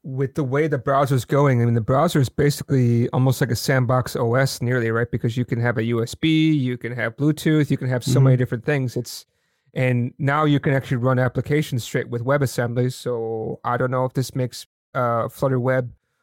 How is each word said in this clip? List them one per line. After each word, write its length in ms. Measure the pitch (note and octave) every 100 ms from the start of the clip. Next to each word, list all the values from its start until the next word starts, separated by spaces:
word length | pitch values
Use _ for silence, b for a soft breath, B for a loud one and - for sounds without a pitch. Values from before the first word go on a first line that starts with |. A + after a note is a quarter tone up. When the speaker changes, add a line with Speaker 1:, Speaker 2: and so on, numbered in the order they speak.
Speaker 1:
with 320 | D#3 C3 C3+
the 80 | -
way 240 | C3+ C#3 D#3+
the 100 | C#3
browser's 480 | C#3 C#3 C3+ C3+
going, 360 | - C#3 C#3+ A#2+
I 40 |
mean, 80 | A#2+
the 80 | A#2
browser 380 | G#2+ C3 E3+ D#3+
is 80 | A#2+
basically 800 | - D3 - - C3+ A#2+ A#2 B2
almost 320 | B2 C3 B2
like 100 | B2
a 40 |
sandbox 600 | A#2 - C3 A#2+ B2+ -
O 200 | - A#2
S 260 | B2 C3+ -
nearly, 280 | A#2+ B2+ A2+
right? 220 | A2+ A#2
Because 240 | A#2+ B2
you 80 | A#2+
can 160 | B2 A#2
have 180 | A#2+ A2+
a 60 |
U 180 | A2+ A#2
S 140 | A#2
B, 360 | - D#3+ D#3 D#3
you 260 | D3+ B2+ B2
can 160 | A#2
have 220 | A#2+ A#2 A2+
Bluetooth, 520 | D3 D3+ E3+ D#3 C#3+
you 80 | C#3
can 120 | C3
have 140 | B2+
so 80 | C3
Speaker 2:
Mm-hmm. 100 | B2+
Speaker 1:
many 140 | C3 B2+
different 260 | B2+ A#2+
things. 320 | - D3 B2+
It's, 300 | A#2+ B2 - - _ _ _ _
and 400 | - B2+ B2 A#2+ -
now 280 | C#3 D3
you 140 | D#3 C#3+
can 120 | D#3+
actually 240 | C3+ - B2+
run 220 | B2+ B2+
applications 640 | B2+ - - D3 D3+ B2+
straight 260 | - C3+ A#2+
with 140 | A#2+
WebAssembly. 680 | A#2 C#3+ C3+ - B2 A#2+ B2+
So 680 | - B2+ A#2+ A2+ A2+ A2+ -
I 100 | A#2
don't 160 | A#2+ B2+
know 140 | B2+
if 80 | B2+
this 200 | - B2
makes, 320 | C3 B2+ - - _ _
uh, 320 | C3+ A#2+ A#2 A2+
Flutter 320 | - C#3 B2+
Web 320 | B2 C3 B2 - _ _